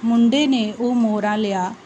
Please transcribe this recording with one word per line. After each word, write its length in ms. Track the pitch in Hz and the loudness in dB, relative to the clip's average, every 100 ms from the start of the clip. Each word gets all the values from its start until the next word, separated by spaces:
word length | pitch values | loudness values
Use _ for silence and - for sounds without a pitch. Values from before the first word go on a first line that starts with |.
ਮੁੰਡੇ 420 | 226 233 233 269 294 | 0 2 4 4 2
ਨੇ 280 | 262 214 208 | 0 -2 -4
ਉਹ 140 | 240 | -2
ਮੋਹਰਾਂ 440 | 247 226 214 208 214 | 0 0 0 -2 -2
ਲਿਆ 360 | 214 196 180 226 | -2 -2 -4 -8